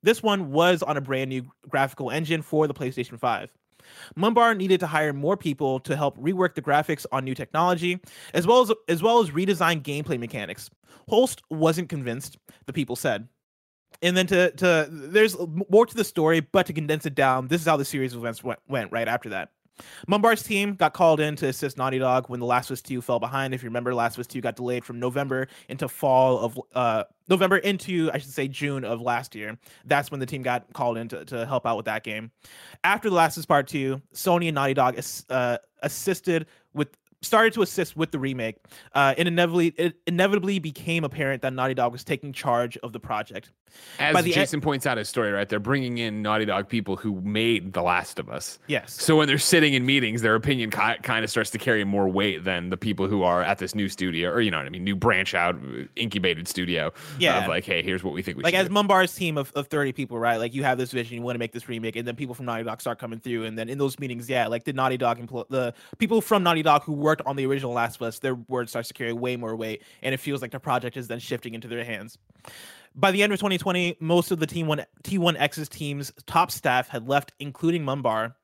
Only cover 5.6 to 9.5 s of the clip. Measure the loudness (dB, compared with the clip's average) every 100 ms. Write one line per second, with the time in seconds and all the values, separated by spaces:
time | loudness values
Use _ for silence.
5.6 | 0 -2 -4 -2 -2 -2 -4 2 0 0
6.6 | 2 2 2 -4 -2 -4 -4 -6 -4 2
7.6 | 2 2 -2 -4 -8 -20 -4 -2 4 6
8.6 | 6 0 0 0 4 4 4 0 0